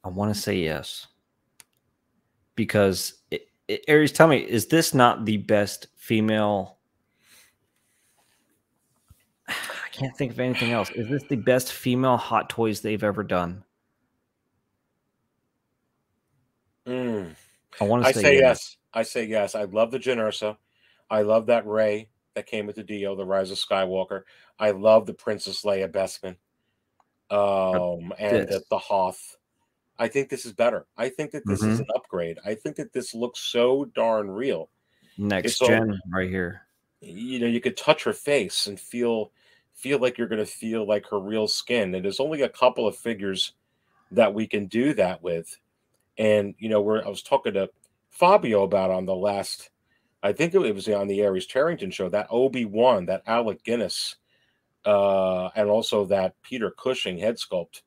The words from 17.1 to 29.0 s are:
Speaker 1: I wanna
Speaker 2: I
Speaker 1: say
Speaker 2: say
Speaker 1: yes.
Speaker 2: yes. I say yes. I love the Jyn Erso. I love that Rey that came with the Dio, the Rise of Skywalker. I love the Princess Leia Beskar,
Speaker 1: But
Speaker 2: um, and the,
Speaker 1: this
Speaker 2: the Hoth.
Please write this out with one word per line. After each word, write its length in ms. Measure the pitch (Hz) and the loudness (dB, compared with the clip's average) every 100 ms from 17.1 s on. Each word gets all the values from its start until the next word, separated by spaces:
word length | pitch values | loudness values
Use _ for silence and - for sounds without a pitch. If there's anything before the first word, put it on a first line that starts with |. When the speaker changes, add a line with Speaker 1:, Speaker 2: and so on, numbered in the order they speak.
| 107 87 78 _ _ _ - | -4 -8 -16 _ _ _ -4
Speaker 1:
I 20 | |
wanna 240 | 101 120 127 | 2 4 4
Speaker 2:
I 40 | |
Speaker 1:
say 100 | 117 | 4
Speaker 2:
say 120 | 143 | 6
Speaker 1:
yes. 60 | 135 | 8
Speaker 2:
yes. 360 | 127 110 - - _ | 6 4 -6 -18 _
I 100 | 117 | -4
say 220 | 113 127 | -4 -4
yes. 300 | 110 110 98 | -2 -2 -2
I 80 | 110 | -4
love 260 | 101 104 117 | -4 0 0
the 80 | 127 | 0
Jyn 180 | 120 120 | -2 0
Erso. 400 | 107 - 107 107 _ _ _ _ _ | -2 -2 -6 -6 _ _ _ _ _
I 120 | 110 | 0
love 240 | 104 110 110 | 4 2 4
that 200 | 117 107 | 2 2
Rey 420 | 107 107 104 110 _ _ | 0 2 0 -8 _ _
that 140 | 104 - | -12 -8
came 180 | 110 | -6
with 100 | 104 104 | -6 -10
the 60 | |
Dio, 320 | 104 104 98 | -10 -6 -6
the 100 | 98 | -6
Rise 260 | 95 98 95 | -2 -2 -2
of 60 | 98 | -6
Skywalker. 680 | - 98 92 95 95 98 _ _ _ _ | -2 0 0 -2 -4 -8 _ _ _ _
I 120 | 107 | 0
love 340 | 95 110 110 | 4 6 6
the 80 | 98 | 6
Princess 500 | 87 - 104 101 92 | -8 -6 -6 -8 -4
Leia 260 | 104 98 95 | -2 -2 -2
Beskar, 440 | 98 92 - 92 90 _ _ _ _ _ _ _ _ _ | -2 -4 -6 -12 -14 _ _ _ _ _ _ _ _ _
Speaker 1:
But 640 | 104 101 98 92 90 90 | 2 2 2 2 0 0
Speaker 2:
um, 200 | 85 85 98 | -4 -8 -6
and 260 | 104 101 | 0 0
the, 20 | |
Speaker 1:
this 180 | 95 98 - | 0 -4 -2
Speaker 2:
the 80 | 101 | -4
Hoth. 600 | - 98 | 0 0